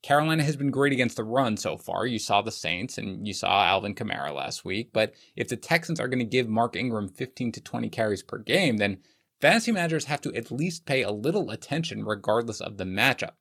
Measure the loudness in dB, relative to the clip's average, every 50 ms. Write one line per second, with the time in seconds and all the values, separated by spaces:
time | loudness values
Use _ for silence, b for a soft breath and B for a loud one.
0 | 4 4 4 4 6 4 2 2 2 2 0 0 0 0 2 4 2 4 4 2
1 | 2 0 0 -4 -4 0 2 2 2 2 0 0 -2 -4 -4 -4 -6 -4 -2 -2
2 | -2 -2 -2 -4 0 2 2 2 2 0 -6 -4 -4 -4 -2 -2 -4 -6 -6 -8
3 | -6 -6 -6 -6 -6 -6 -4 -2 0 4 4 4 6 4 4 2 0 -2 -6 -6
4 | -6 -6 -6 -6 -6 -6 -4 -6 -6 -6 -8 -8 -6 -4 -4 -4 -6 _ _ 0
5 | 0 0 b b b b b -8 -6 -6 -6 -8 0 0 0 0 0 -2 -4 -4
6 | -2 -2 -2 -2 -2 2 0 0 2 2 2 2 2 2 0 -4 -4 -2 -2 -2
7 | -4 -6 -6 -10 -10 -10 _ -4 -4 -4 -4 -6 -12 -8 -6 -6 -6 -6 -2 -2
8 | 0 0 0 -2 -4 -10 -10 -10 -2 0 2 4 4 4 4 4 2 2 0 -4
9 | b b b b b b _ _ 4 6 6 6 4 2 0 0 2 0 0 -2
10 | -2 -2 -4 -4 -4 -4 -6 -6 -6 -6 -4 -2 -2 -2 -2 -6 _ 0 0 2
11 | 2 0 -2 -2 -2 0 0 0 0 -2 -6 -10 -6 -4 -2 -2 -2 -4 -4 -6
12 | -2 -2 -2 -2 2 2 2 2 2 0 -6 -6 -8 -8 -6 -6 -4 -2 2 4
13 | 4 4 4 2 -4 -8 _ _